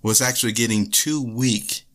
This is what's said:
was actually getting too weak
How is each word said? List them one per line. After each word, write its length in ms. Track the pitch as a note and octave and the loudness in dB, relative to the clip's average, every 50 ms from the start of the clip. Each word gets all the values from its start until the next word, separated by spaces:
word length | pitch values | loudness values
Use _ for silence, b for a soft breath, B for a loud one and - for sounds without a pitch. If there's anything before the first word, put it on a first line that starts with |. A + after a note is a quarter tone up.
was 200 | - A2 A2 - | 0 2 2 2
actually 320 | C3 B2+ B2+ - - A2+ A2+ | 2 2 0 0 -2 -2 0
getting 360 | A2+ A#2 A2+ A2 G#2 G#2 - | 0 0 2 2 2 0 2
too 320 | - - - D3+ D3+ D3+ | 0 0 0 0 -2 -2
weak 600 | C3+ A#2 A2 A#2 B2+ C3 A2+ G#2 - - - - - _ | -4 -4 -4 0 0 0 0 0 -2 -6 -8 -8 -10 _